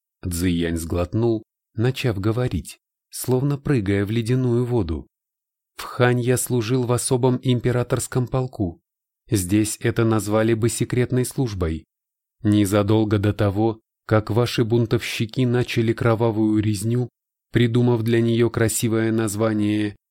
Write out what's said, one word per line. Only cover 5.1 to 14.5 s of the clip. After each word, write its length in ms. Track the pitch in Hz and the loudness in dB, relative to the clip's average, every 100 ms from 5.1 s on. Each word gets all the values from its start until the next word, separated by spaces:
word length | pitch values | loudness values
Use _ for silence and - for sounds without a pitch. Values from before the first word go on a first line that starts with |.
| _ _ _ _ _ _ _ | _ _ _ _ _ _ _
«В 60 | |
Хань 360 | - - 123 123 | -14 0 2 2
я 180 | 120 123 | 2 0
служил 460 | - 123 107 127 | 0 -2 0 0
в 80 | 117 | 0
особом 480 | 123 - 131 127 123 | -2 0 0 2 0
императорском 840 | 131 123 123 120 123 123 - 131 123 | 0 0 0 -2 0 -2 -2 -4 -2
полку. 540 | 131 127 - 92 82 _ _ _ _ - | -2 -4 -4 -4 -4 _ _ _ _ -4
Здесь 480 | 107 90 107 107 - | -2 2 0 0 -2
это 240 | 120 113 113 | -4 0 2
назвали 480 | 110 98 107 110 | 0 0 0 2
бы 160 | 113 117 | 2 0
секретной 560 | - 117 123 120 127 123 | -2 -2 -2 0 0 -2
службой. 580 | - 120 98 85 80 - _ _ _ _ _ | -2 -4 -2 -4 -4 -10 _ _ _ _ _
Незадолго 760 | 107 104 98 104 101 110 110 107 | 0 2 4 2 2 2 2 2
до 140 | 104 | 0
того, 480 | 104 104 95 113 110 _ _ - | 0 -2 0 -2 -2 _ _ 0
как 240 | 110 107 | 0 2
ваши 340 | 107 120 | 0 0